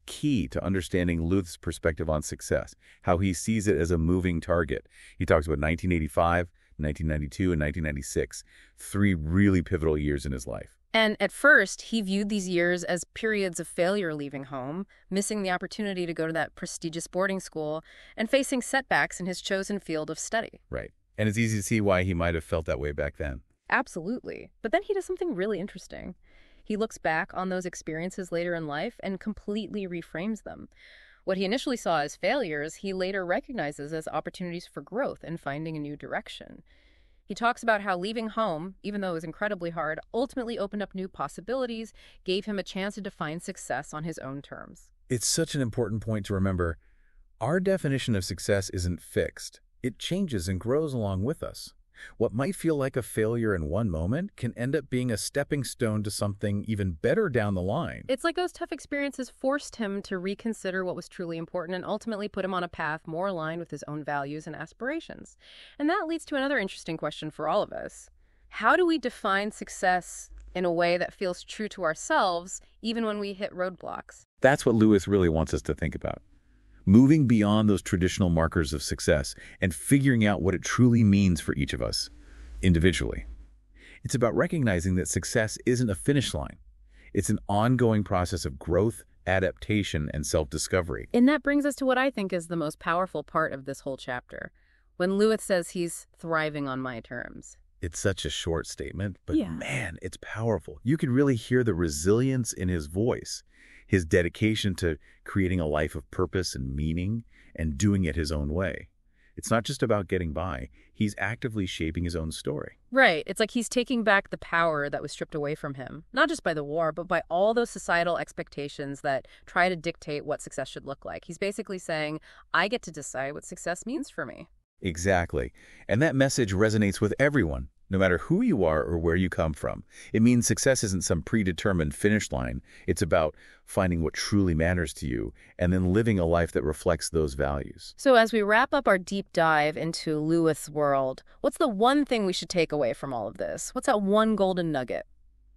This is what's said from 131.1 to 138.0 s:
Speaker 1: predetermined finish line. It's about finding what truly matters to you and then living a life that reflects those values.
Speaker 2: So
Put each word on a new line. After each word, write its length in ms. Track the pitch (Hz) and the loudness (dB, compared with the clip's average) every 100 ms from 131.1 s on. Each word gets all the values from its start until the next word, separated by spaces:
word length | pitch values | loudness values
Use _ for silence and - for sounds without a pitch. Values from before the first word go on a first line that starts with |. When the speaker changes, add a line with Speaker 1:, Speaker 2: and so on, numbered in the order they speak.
| 85 | 0
Speaker 1:
predetermined 720 | - 113 92 85 107 90 76 | 0 0 2 0 0 2 0
finish 380 | - 104 107 - | 2 2 2 0
line. 300 | 65 62 64 - - - | -4 -4 -6 -10 -6 -2
It's 140 | 87 | 0
about 340 | 82 87 78 - - - - | 2 2 2 -2 -18 -20 -4
finding 360 | - 92 85 | 0 2 2
what 120 | 78 | 0
truly 420 | - - 101 95 78 | -2 0 4 4 4
matters 380 | 82 90 78 | 2 2 -2
to 120 | - 73 | -4 -4
you 280 | 58 53 - - - | -4 -6 -10 -12 0
and 160 | 87 | 2
then 180 | 92 90 | 4 4
living 260 | 101 117 98 | 4 4 2
a 80 | 82 | 4
life 280 | 85 82 | 2 2
that 100 | - | 0
reflects 460 | 67 78 92 82 - | -2 0 0 0 0
those 240 | 82 76 | 0 0
values. 600 | 67 69 71 - - - | 0 -2 -2 -6 -12 -18
Speaker 2:
So 180 | - | 0